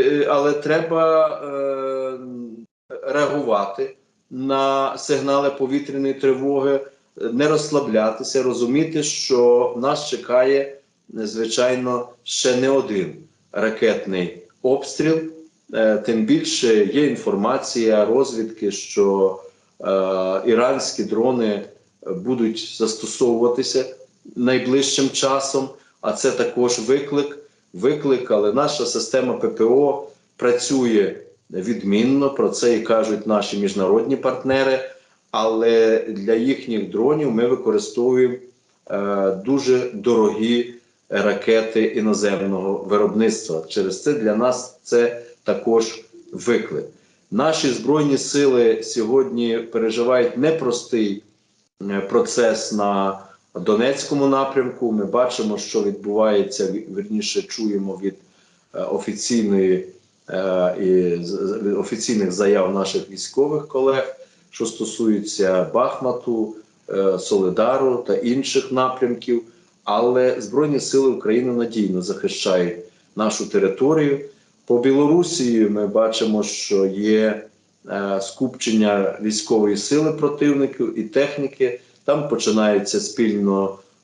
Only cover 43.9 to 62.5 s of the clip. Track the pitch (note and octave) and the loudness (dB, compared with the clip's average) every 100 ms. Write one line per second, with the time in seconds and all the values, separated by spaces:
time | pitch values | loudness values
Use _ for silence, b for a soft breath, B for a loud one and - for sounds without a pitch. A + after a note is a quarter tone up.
43.9 | F#2 D3 C#3+ G#2+ G#2+ B2 B2 - - - | -2 -2 0 0 0 0 -2 -6 -16 -2
44.9 | A#2+ A#2+ - B B - G2 - A2+ A2+ | 2 2 -2 B B -4 -4 2 2 0
45.9 | - - - - - - A2 - D2+ B1 | -6 -18 -20 -16 -8 -2 -2 -2 -8 -10
46.9 | - b b b G2 D3+ D#3 C#3 A2+ A2+ | -14 b b b -2 0 0 0 -2 0
47.9 | D3+ D3 C3+ - C#3+ C#3+ B2 A#2 A2 - | 2 2 0 0 2 4 6 4 2 -2
48.9 | B2 A2 C3+ C3 A#2+ A#2 A2+ A2+ A2+ A2+ | -4 2 2 2 0 -2 -2 -2 -2 -2
49.9 | A2+ A#2+ B2+ A#2+ A#2+ C3+ A#2+ B2+ A#2 - | 0 2 2 2 2 0 0 0 -4 -2
50.9 | A#2 G#2+ G2 - _ _ _ _ - G2 | 0 0 -4 -10 _ _ _ _ -12 -6
51.9 | G2 G2 A#2+ A#2 - A2+ G#2+ - G#2+ G2+ | -4 0 0 0 2 2 0 -2 -2 0
52.9 | G2 G2 F#2+ B B _ - F2+ G#2+ B2+ | 0 0 -4 B B _ -6 0 2 2
53.9 | C3+ - C#3+ C#3 C3+ C3+ C3+ B2 - A#2+ | -2 -4 0 2 2 0 0 -2 -2 -2
54.9 | G#2+ F#2+ A#2+ B2 - G#2+ G#2 - A2+ G2+ | -2 0 0 0 0 -4 -4 -4 -2 -2
55.9 | F#2+ G#2 G#2 A2 G#2 G2 - F#2+ G2+ A2 | -4 -2 2 2 2 0 -2 -4 -4 -8
56.9 | F#2+ G#2 G#2+ G2+ G2+ G2 - A2 G2+ G2 | -8 -6 -4 -4 -4 -6 -4 -2 -2 -4
57.9 | F#2+ G2 - _ b b b b - - | -6 -6 -6 _ b b b b -8 -4
58.9 | G2+ - G2+ - A#2 G#2 G2 F#2+ F#2 - | -4 -4 -6 -2 0 2 2 2 2 -2
59.9 | - _ _ - F#2 F#2+ F#2 F2+ - F#2+ | -16 _ _ -10 -4 -2 0 0 0 2
60.9 | F#2 F2+ F2 F2 F#2+ G2 G#2+ G2+ G2+ G2 | 2 2 0 -4 -4 -4 -2 -2 -2 -2
61.9 | A2 - A2 F#2+ F2+ G2 | -4 -2 0 0 0 2